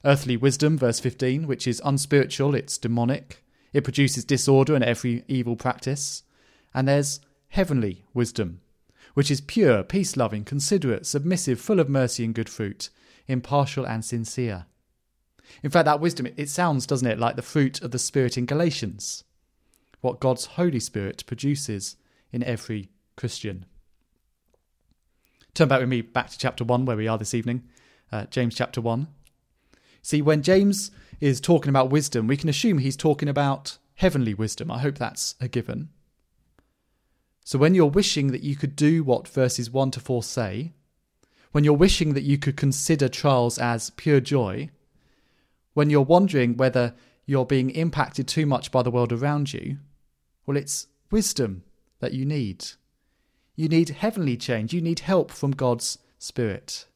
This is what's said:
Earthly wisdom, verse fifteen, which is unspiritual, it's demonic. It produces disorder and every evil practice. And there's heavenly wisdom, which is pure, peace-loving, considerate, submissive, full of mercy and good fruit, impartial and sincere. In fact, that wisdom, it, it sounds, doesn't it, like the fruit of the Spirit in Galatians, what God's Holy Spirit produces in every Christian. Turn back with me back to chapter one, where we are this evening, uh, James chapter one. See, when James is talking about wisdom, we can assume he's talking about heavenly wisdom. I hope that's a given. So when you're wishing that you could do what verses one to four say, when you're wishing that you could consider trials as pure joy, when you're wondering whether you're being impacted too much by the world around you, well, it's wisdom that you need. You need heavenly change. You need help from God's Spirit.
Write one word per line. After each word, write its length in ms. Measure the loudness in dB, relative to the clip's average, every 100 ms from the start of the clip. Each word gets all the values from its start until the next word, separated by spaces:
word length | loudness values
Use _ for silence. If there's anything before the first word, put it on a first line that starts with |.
Earthly 320 | 4 2 2 2
wisdom, 420 | 2 4 2 4
verse 200 | 2 0
fifteen, 480 | -4 -2 -2 -2 -4
which 200 | -4 -4
is 160 | -2
unspiritual, 680 | 0 -2 2 2 2 0 0
it's 240 | 0 -4 -6
demonic. 640 | -2 0 0 -2 -8 -20 _ _ _
It 120 | -2
produces 400 | 0 2 2 0
disorder 500 | -2 0 6 6 6
and 80 | 4
every 420 | 2 0 -2 -4 -2
evil 280 | -4 -2 -2
practice. 680 | -4 -4 -6 -6 -6 -10 _ _ _ _ _
And 160 | -2 2
there's 320 | 2 0 -8 _ _ _
heavenly 560 | -2 0 0 -2 -6 _
wisdom, 460 | -2 -2 -2 -6 -6 _ _ _ _ -6
which 160 | -2 0
is 100 | -2
pure, 420 | -2 4 4 4
peace-loving, 640 | 2 -2 -2 -2 -2 -2
considerate, 600 | -6 -4 0 0 0 -2
submissive, 560 | -4 -4 -2 -2 -2 -4
full 200 | 0 2
of 80 | 2
mercy 360 | 2 0 -2
and 100 | -4
good 140 | -2 -6
fruit, 400 | -6 -8 -8 -14 _ _ _ -4
impartial 580 | -4 0 0 0 -2
and 200 | -6 -6
sincere. 600 | -6 -6 -6 -4 -4 -6 -12 _ _ _ _ _ _ _ _ -10
In 80 | 0
fact, 140 | 2
that 160 | 4 2
wisdom, 260 | 0 -2 -8
it, 80 | -6
it 120 | -6
sounds, 380 | -2 0 0 0
doesn't 220 | -2 0
it, 100 | 0
like 180 | -2 -2
the 60 |
fruit 400 | -2 0 0 0
of 80 | -8
the 80 | -6
Spirit 400 | -2 0 0 -2
in 80 | -2
Galatians, 800 | 0 0 -2 -8 -8 -12 -12 _ _ _ _ _ _ _ _
what 200 | -6 0
God's 260 | 0 0 -4
Holy 340 | -2 0 0
Spirit 440 | -4 -6 -6 -8 -12
produces 680 | -4 -2 -2 -4 -8 -10 -14 _ _ _
in 100 | -6
every 440 | -4 -6 -6 -8 -8 _ _ -10
Christian. 500 | -10 -8 -10 -10 -16 -20 _ _ _ _ _ _ _ _ _ _ _ _ _ _ _ _ _
Turn 160 | 2 4
back 120 | 4
with 80 | 2
me 120 | -2
back 300 | -2 -4 -4
to 80 | -4
chapter 260 | -6 -4
one, 220 | 0 0 0
where 100 | -2
we 120 | -2
are 100 | -2
this 160 | -2
evening, 300 | -4 -2 -6 -8 _ _ _ _
uh, 160 | -10 -6
James 280 | -2 -2
chapter 260 | -2 -4 -4
one. 280 | -2 -4 -6 -12 _ _ _ _ _ _ _ _
See, 200 | -4 0
when 200 | 2 2
James 500 | 4 6 6 2 -6 -14 -20 -2
is 200 | 0 0
talking 280 | 4 2 4
about 220 | 2 4
wisdom, 360 | 2 0 -2 0
we 100 | 0
can 120 | 0
assume 300 | 0 2 2
he's 180 | 0 0
talking 320 | 0 0 0
about 480 | 0 0 -2 -8 -16 _ 0
heavenly 360 | 2 2 -2
wisdom. 380 | -2 -4 -6 -8
I 80 | -4
hope 180 | -4 -4
that's 380 | -8 -6 -10 -6
a 80 | -6
given. 420 | -4 -6 -10 -10 _ _ _ _ _ _ _ _ _ _ _ _ _ _ _
So 140 | -6 2
when 160 | 4
you're 120 | 6 6
wishing 420 | 4 2 0 -2
that 140 | -2
you 120 | -6 -4
could 200 | -4 2
do 260 | 4 4
what 260 | 2 0 0
verses 420 | 0 0 0 -4
one 200 | -2 -2
to 100 | -4
four 220 | -4 -4
say, 500 | -4 -6 -6 -6 -10 _ _ _ _ _ _ _ _
when 120 | 2
you're 100 | 4
wishing 400 | 6 6 4 2
that 80 | 0
you 160 | 2 2
could 180 | 0 0
consider 520 | 0 0 0 2 2
trials 500 | 2 2 4 2 0
as 320 | -2 -2 -6
pure 300 | -4 4 4
joy, 500 | 4 0 0 -4 -10 _ _ _ _ _ _ _ _ _ _
when 160 | 0 4
you're 100 | 4
wondering 560 | 6 6 6 4 2 2
whether 380 | 2 4 0 -4 _ _ -2
you're 180 | 0
being 260 | 2 0 0
impacted 560 | -2 -2 -2 -4 -4 -4
too 200 | -2 0
much 240 | 0 0
by 120 | 0
the 80 | 2
world 220 | 0 0
around 400 | 0 -2 -2 -4
you, 260 | -6 -8 -10 -12 _ _ _ _ _ -4
well, 100 | -4
it's 300 | -4 -10 -10 _ _
wisdom 520 | 0 0 0 -2 -4 _ _ _ _
that 140 | -6
you 100 | -4
need. 400 | -2 -2 -4 -6 -14 -16 _ _ _ _ _ _ _ -6
You 120 | 2
need 220 | 2 2
heavenly 480 | 0 -2 0 -2 -2
change. 340 | -2 -2 -2
You 80 | -2
need 200 | -2 -4
help 300 | 2 2 0
from 200 | -4 -4
God's 480 | 0 0 0 -4 -10 _ _
Spirit. 680 | -10 -4 -4 -4 -10 -14 -16